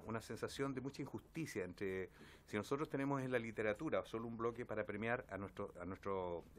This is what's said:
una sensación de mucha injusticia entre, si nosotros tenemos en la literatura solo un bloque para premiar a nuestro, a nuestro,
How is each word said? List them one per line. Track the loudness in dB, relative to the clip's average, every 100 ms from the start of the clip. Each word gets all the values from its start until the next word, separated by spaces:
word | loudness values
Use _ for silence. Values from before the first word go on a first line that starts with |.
| 0
una | -2
sensación | -2 -4 -2 0 0 0
de |
mucha | -4 -4
injusticia | -4 -6 -6 -4 -2 0
entre, | -2 0 0 0 -2 -8 -18 -18 -2
si | 0
nosotros | 2 0 2
tenemos | 2 4 4
en | 4
la | 2
literatura | 2 2 2 4 4 2 2
solo | -2 -2
un | 2
bloque | 0 0
para | -2 0 0
premiar | 2 2 2 0
a | -4
nuestro, | -4 -4 -6 -4
a | -6
nuestro, | -4 0 0 0 -2 -6